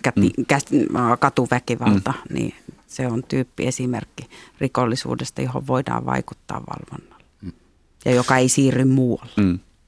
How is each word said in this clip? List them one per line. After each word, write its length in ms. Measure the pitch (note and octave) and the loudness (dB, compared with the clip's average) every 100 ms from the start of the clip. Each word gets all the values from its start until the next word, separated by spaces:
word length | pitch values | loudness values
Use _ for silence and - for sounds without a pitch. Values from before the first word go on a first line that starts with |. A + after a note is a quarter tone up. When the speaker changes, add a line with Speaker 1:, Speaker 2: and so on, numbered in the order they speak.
Speaker 1:
käti-, 320 | - - G#2+ - | 0 4 2 2
Speaker 2:
Mm. 80 | A#2+ | 0
Speaker 1:
käs-, 200 | C#3+ - D3 - - | 0 2 2 2 0
äh, 240 | A#2+ A#2+ | 0 2
katuväkivalta, 920 | C#3 - A#2+ B2 - A#2 A#2 G2+ F#2+ - - | 2 2 2 0 0 0 2 2 0 -6 -6
Speaker 2:
Mm. 60 | B2+ | -4
Speaker 1:
niin 180 | A2 - - - _ | -4 -6 -18 -20 _
se 200 | - B2+ | -6 -4
on 160 | A#2 | -4
tyyppiesimerkki 1080 | - C3+ B2+ - B2+ B2+ B2+ A#2 - - - - - - | -4 -4 -4 -4 -4 -2 -4 -4 -8 -14 -18 -20 -20 -6
rikollisuudesta, 840 | C3+ - B2 B2 B2+ B2 C3 - | -4 0 0 0 -4 -6 -6 -6
johon 260 | C3 C3 C3 | -4 -4 -2
voidaan 380 | B2+ B2+ A#1+ B2+ | -2 0 -4 -2
vaikuttaa 560 | - - - - - - | -4 -6 -12 -12 -12 -10
valvonnalla. 540 | - - - - - _ _ | -14 -14 -18 -18 -20 _ _
Speaker 3:
Mm. 100 | F#2 - _ _ _ _ - | -16 -16 _ _ _ _ 0
Speaker 1:
Ja 60 | |
joka 260 | B2 B2 C3 | 2 4 4
ei 120 | B2+ | 4
siirry 360 | - C3+ B2 C3 | 4 2 4 2
muualle. 460 | C3 B2+ A2 B2 - | 4 2 -2 -4 0
Speaker 2:
Mm. 220 | G2 F2+ - _ | 2 0 -6 _